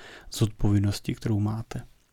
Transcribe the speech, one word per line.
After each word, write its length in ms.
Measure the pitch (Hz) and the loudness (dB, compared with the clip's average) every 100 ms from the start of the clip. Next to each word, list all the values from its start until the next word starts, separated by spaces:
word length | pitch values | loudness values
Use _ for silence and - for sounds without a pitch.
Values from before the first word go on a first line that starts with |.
| - - - | -18 -18 -10
zodpovědnosti, 840 | - 107 - 107 101 101 - - 123 | 0 0 2 4 4 2 0 -6 -6
kterou 240 | 117 104 | -2 0
máte. 420 | 104 110 - 117 - _ _ | 0 -2 -6 -10 -12 _ _